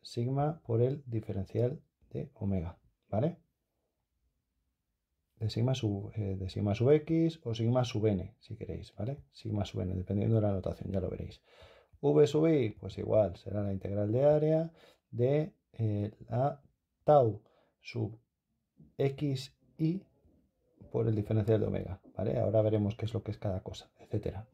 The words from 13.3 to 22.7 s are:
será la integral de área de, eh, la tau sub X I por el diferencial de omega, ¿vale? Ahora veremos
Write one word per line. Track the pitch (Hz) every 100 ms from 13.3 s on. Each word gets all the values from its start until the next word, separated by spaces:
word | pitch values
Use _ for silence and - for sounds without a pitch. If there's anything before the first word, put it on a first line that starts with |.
| 85
será | - 104
la | 101
integral | 95 98 101 104
de | 120 143
área | 151 151 160 160 - - _ _
de, | 117 123 147 165 - _
eh, | - 110 104 101 - 117
la | 117 139 - _ _ _ _
tau | - 147 117 107 _ _ _ _
sub | - 117 107 113 _ _ _ _ _ _ - -
X | 139 135 147 135 - _ _ -
I | 160 190 - _ _ _ _ _ _ - - 117
por | 117
el |
diferencial | 107 104 110 104 110
de | 101
omega, | 92 92 92 - -
¿vale? | 98 131
Ahora | 101 110
veremos | 107